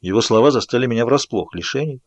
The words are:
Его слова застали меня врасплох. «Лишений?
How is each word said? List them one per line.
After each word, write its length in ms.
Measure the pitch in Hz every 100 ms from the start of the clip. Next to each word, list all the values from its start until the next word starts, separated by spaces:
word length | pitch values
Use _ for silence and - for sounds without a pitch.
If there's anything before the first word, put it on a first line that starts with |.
Его 200 | 92 101
слова 300 | 113 110 135
застали 340 | 127 - 123 127
меня 200 | 113 120
врасплох. 480 | 135 - 107 90 87
«Лишений? 460 | 87 131 156 131